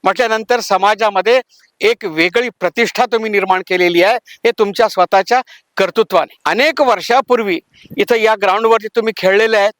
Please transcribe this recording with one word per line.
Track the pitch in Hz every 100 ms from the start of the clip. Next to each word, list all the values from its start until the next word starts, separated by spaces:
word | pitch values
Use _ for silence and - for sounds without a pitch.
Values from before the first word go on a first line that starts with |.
म्हटल्यानंतर | 185 196 233 220 220 240
समाजामध्ये | 214 185 196 214 220 196 190 254 - _ _ _
एक | 208 233
वेगळी | 196 156 175 226 247
प्रतिष्ठा | - 180 196 226 - 247
तुम्ही | 233 220
निर्माण | 202 190 185 185
केलेली | 185 175 170
आहे, | 185 240 _ -
हे | 226
तुमच्या | 233 202 185 220
स्वतःच्या | - 180 190 196 247 247 - _ -
कर्तृत्वाने. | 190 196 214 180 143 -
अनेक | - 185 294 294
वर्षापूर्वी | 269 202 - 240 - 247 208 170 _ _ - -
इथं | 196 233
या | 220 214
ग्राउंडवरती | 196 196 226 226 214
तुम्ही | - 220 202
खेळलेले | 185 196 220 220
आहेत | 202